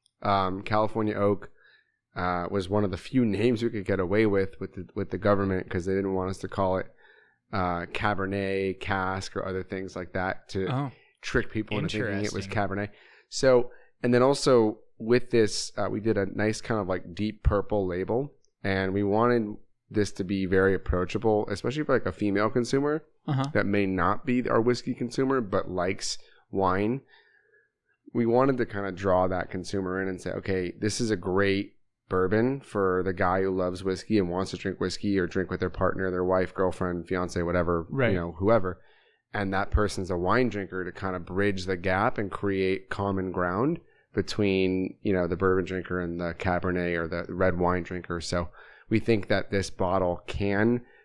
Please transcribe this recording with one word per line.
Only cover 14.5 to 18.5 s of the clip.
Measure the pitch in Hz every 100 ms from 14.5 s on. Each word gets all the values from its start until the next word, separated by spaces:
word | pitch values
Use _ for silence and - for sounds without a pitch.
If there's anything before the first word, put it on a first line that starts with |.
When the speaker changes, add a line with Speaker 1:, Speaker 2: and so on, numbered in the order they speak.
| 123 110 - - -
Speaker 1:
with | 113 123 -
this, | 120 104 - - -
uh, | 98
we | 107
did | 107 101
a | 98
nice | - 107 110
kind | - 110
of, | 92
like, | 92 -
deep | 85 104 104
purple | - 101 - 104 92
label, | 90 95 117 147 - _